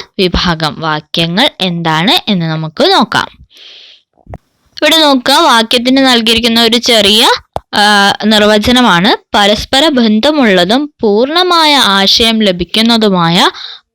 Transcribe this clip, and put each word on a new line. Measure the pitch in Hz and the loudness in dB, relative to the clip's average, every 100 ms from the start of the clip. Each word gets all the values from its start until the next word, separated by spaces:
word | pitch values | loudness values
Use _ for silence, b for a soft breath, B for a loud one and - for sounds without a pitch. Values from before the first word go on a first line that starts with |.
| - - | -4 -4
വിഭാഗം, | 185 175 185 160 156 - | -2 0 -2 -2 -4 -6
വാക്യങ്ങൾ | 160 151 - - 165 180 294 - | -6 -6 -6 -4 -4 -2 -4 -4
എന്താണ് | 185 170 165 160 190 359 - | -6 -4 -2 0 0 -2 -2
എന്ന് | 185 165 | -4 -4
നമുക്ക് | 156 156 - | -6 -6 -2
നോക്കാം. | 339 359 220 - - - - B B B B B _ _ - - _ _ _ - | 0 0 0 -4 -6 -12 -20 B B B B B _ _ -20 -20 _ _ _ -4
ഇവിടെ | 302 320 | -2 2
നോക്കുക, | 302 269 262 294 | 2 0 0 0
വാക്യത്തിന് | 320 233 220 247 247 269 | 2 0 0 -2 0 2
നൽകിയിരിക്കുന്ന | 269 240 226 226 240 233 | 2 2 0 0 0 0
ഒരു | 233 240 | 0 0
ചെറിയ, | 240 226 202 214 302 494 - - - 214 | 0 0 2 2 2 -2 -6 -16 -6 -2
ആ, | 208 202 202 - 208 | 2 2 2 0 0
നിർവചനമാണ്. | 214 208 214 226 247 240 170 208 427 _ 220 | 2 2 2 2 2 2 2 0 -2 _ 0
പരസ്പര | 202 214 - 269 320 | 0 0 -2 0 0
ബന്ധമുള്ളതും | 254 226 214 277 311 233 185 175 254 294 - | 2 0 2 0 2 2 2 2 -2 -4 -4
പൂർണ്ണമായ | 220 202 269 339 359 339 302 277 | -2 0 0 -2 0 0 2 2
ആശയം | 202 196 196 - 226 220 | 0 0 0 0 0 0
ലഭിക്കുന്നതുമായ | 208 180 180 220 226 233 214 185 165 175 320 B B B _ | 0 -2 -4 -2 0 2 0 0 2 2 0 B B B _